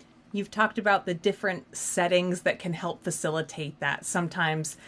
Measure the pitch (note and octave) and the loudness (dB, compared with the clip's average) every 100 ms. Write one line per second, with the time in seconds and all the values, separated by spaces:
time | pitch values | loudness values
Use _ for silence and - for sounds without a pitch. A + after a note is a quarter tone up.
0 | - - - G3+ G3 G#3+ G#3+ A3+ G3+ G3 | -20 -20 -10 -6 -4 0 0 2 4 4
1 | F#3+ E3+ G#3 G3 G3+ F3+ - - - - | 2 0 0 0 -2 -2 -6 -8 -4 2
2 | F3 F3+ F3+ F3 F3+ - F3 E3 E3+ E3 | 4 4 4 0 0 0 -2 -4 -4 -4
3 | - F3 E3 D#3+ D#3 - D3 - C#3+ - | -4 -2 0 -2 -2 -6 -8 -4 -2 -2
4 | - F#3 E3+ F3+ D#3+ D#3 D#3 - | -2 -2 0 0 0 0 -2 -8